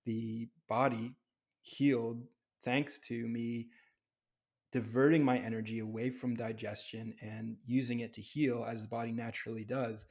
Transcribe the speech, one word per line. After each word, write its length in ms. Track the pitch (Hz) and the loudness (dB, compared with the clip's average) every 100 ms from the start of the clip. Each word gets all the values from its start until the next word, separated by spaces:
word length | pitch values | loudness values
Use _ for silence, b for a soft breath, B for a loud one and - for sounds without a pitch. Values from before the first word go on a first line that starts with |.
the 440 | 117 113 113 113 117 _ - | -4 -2 -2 -4 -8 _ -2
body 460 | 110 131 113 117 - _ _ _ _ | 2 4 2 -4 -10 _ _ _ _
healed 640 | - - 139 120 113 120 135 _ _ _ | -14 2 4 4 0 -6 -10 _ _ _
thanks 340 | 123 131 147 - - | 0 0 0 -6 -6
to 180 | 117 117 | -4 -2
me 400 | 117 117 117 117 b b b _ _ _ _ _ _ _ | -2 -2 -4 -8 b b b _ _ _ _ _ _ _
diverting 540 | 127 107 120 143 165 | -2 2 6 8 8
my 140 | 135 123 | 8 4
energy 400 | 107 113 110 113 | 2 -4 -2 -4
away 320 | 110 110 127 | -4 -2 -2
from 240 | 127 127 | -2 -2
digestion 800 | 117 113 110 104 104 - 113 113 - | -2 -4 -4 -6 -6 -8 -8 -10 -10
and 340 | 107 110 113 113 | -10 -6 -6 -8
using 360 | 120 131 123 120 | 0 2 2 0
it 120 | 113 | -4
to 80 | - | -8
heal 460 | 104 147 139 117 113 | -8 2 2 2 -2
as 140 | 113 | -4
the 60 | 110 | -4
body 240 | 117 117 | -4 -2
naturally 520 | 117 117 - 117 113 | -4 -4 -6 -6 -8
does, 400 | 107 135 117 107 - | -4 -2 -2 -4 -12